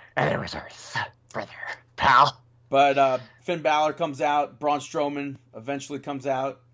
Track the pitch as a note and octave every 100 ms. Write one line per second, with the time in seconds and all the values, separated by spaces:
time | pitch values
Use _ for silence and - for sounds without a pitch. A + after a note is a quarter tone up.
0 | - C#3 D3 - - - - - - -
1 | - - - A2 G2+ - - - _ -
2 | - B2+ C#3 - _ _ - C#3 C#3+ C#3
3 | C3+ B2+ - - - E3+ D3+ D3+ D3+ C#3+
4 | D#3+ C3+ D3 D3 C#3 A#2 D3 D3 C3 D#3+
5 | C#3+ C#3+ C#3+ C3+ _ A2 A2+ C#3 - C#3+
6 | C#3+ C#3 C3+ C3 C3+ B2+ _